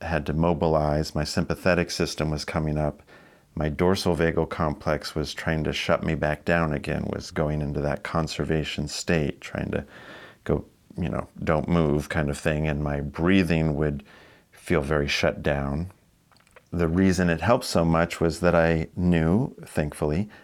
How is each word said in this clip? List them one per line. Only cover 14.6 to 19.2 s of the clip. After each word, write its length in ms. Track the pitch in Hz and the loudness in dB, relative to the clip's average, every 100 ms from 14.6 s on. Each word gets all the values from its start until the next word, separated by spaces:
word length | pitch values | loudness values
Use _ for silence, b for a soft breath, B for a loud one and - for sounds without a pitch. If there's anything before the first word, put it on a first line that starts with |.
| - 82 | 0 0
very 280 | 69 76 71 | 2 0 0
shut 340 | - 82 - | 0 0 0
down. 480 | 78 71 69 73 90 - _ _ _ _ _ - - | -2 -2 -2 -4 -6 -12 _ _ _ _ _ -20 -8
The 160 | 87 82 | -2 2
reason 440 | 87 95 90 87 | 4 4 4 2
it 100 | 82 | 2
helped 240 | 95 127 | 2 2
so 200 | - 90 | 2 2
much 360 | 82 82 85 - | 4 4 2 0
was 200 | 85 78 | -2 2
that 140 | 90 | 4
I 340 | 85 82 82 78 | 4 4 2 -2
knew, 640 | - 90 85 | -2 2 4